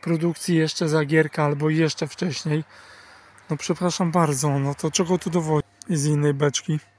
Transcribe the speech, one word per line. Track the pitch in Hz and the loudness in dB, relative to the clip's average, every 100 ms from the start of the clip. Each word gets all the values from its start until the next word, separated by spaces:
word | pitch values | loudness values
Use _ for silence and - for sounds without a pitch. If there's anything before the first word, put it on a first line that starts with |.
produkcji | - 165 170 160 - 165 | -2 0 0 -4 0 2
jeszcze | 156 - 165 | 2 0 0
Zagierka | 156 147 160 156 - | 0 2 2 2 2
albo | 147 143 156 | 0 2 0
jeszcze | 156 160 - 151 | 2 2 0 -8
wcześniej. | - 185 135 160 151 156 - - - - - - - - | -4 -6 -4 -2 -4 -4 -16 -20 -20 -20 -20 -20 -20 -8
No | 151 | -8
przepraszam | - 165 180 - 175 | -4 -2 -2 0 0
bardzo, | 170 160 139 147 139 | 2 2 2 0 0
no | 139 | -2
to | 143 160 | -2 -4
czego | - 175 180 | -2 0 0
tu | - | 0
dowodzi? | 170 156 151 - _ - | -2 0 0 -2 _ -4
I | 160 | -2
z | 147 | 0
innej | 147 147 | 2 2
beczki. | 139 147 - - 151 - | 2 0 0 -4 -6 -6